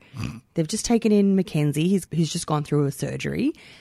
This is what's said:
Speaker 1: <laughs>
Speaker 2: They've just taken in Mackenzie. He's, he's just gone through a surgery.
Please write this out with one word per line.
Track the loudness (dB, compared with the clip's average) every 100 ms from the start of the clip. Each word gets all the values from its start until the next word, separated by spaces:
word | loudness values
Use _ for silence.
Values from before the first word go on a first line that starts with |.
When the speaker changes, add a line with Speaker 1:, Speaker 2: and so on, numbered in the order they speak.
| -10 -10 -10
Speaker 1:
<laughs> | -10 -6
Speaker 2:
They've | -4 -4
just | -4
taken | 0 2 4
in | 4 4 2
Mackenzie. | 2 0 0 2 2
He's, | 0 0
he's | -2 -2
just | -2 -2
gone | -4
through | 0 0 0
a |
surgery. | -2 -6 -6 -4 -2 -2 -4 -12 -20